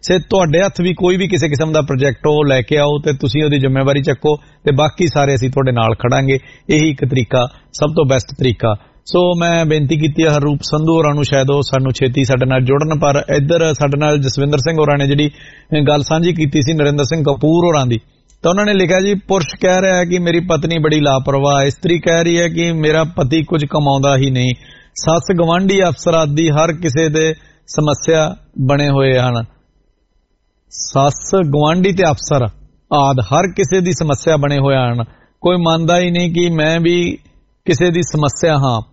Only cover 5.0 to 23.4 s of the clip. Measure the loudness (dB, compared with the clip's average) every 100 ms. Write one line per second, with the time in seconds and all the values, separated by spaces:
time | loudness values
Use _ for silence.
5 | -2 2 0 0 0 0 0 2 0 0
6 | 0 0 0 -2 -4 -20 -2 0 0 -2
7 | -2 -2 0 -2 -2 -8 _ -4 -2 0
8 | 0 0 -2 -2 -2 0 -2 -2 -8 _
9 | -2 0 2 0 0 0 2 0 0 0
10 | 0 2 2 2 0 -2 -2 -2 2 2
11 | 2 0 0 0 2 0 0 -2 -2 0
12 | -2 0 0 0 0 0 2 0 0 0
13 | 0 0 0 -2 2 2 0 0 -2 0
14 | 0 0 0 -2 -2 0 0 0 0 2
15 | 0 0 0 -4 -20 -20 _ 0 2 0
16 | 0 0 0 0 0 0 0 0 0 0
17 | -2 -2 -2 0 2 2 2 0 0 -2
18 | _ _ _ _ -2 0 0 0 2 0
19 | 0 -2 -2 -2 -2 -2 0 2 2 0
20 | 0 -2 0 -2 0 -2 -2 -2 0 2
21 | 2 0 0 0 2 2 0 -2 -2 0
22 | 0 0 2 0 0 -2 -2 0 0 0
23 | 0 -2 -2 0